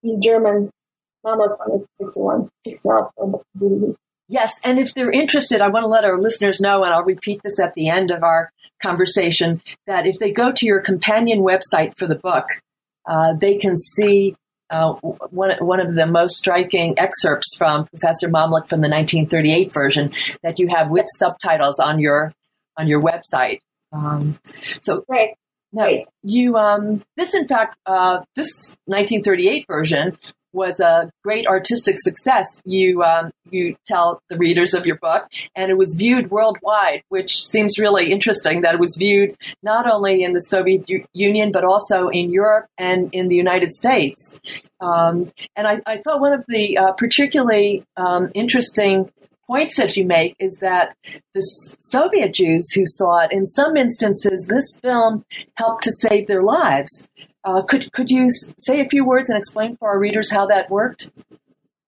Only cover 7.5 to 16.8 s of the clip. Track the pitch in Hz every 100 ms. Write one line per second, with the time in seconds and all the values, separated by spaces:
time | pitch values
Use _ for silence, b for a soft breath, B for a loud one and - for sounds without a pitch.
7.5 | 196 180 - 160 175 190 170 165 165 165
8.5 | _ b _ 202 175 180 202 175 165 170
9.5 | 170 B B - 190 170 190 208 202 247
10.5 | 262 233 196 196 185 190 214 233 220 190
11.5 | 185 185 180 160 - 175 151 - 160 -
12.5 | - _ _ _ _ - 165 160 160 196
13.5 | 202 202 175 - - 208 202 196 190 _
14.5 | _ _ 160 160 - 160 - - 180 190
15.5 | - 175 185 175 165 160 170 175 - -
16.5 | 175 180 190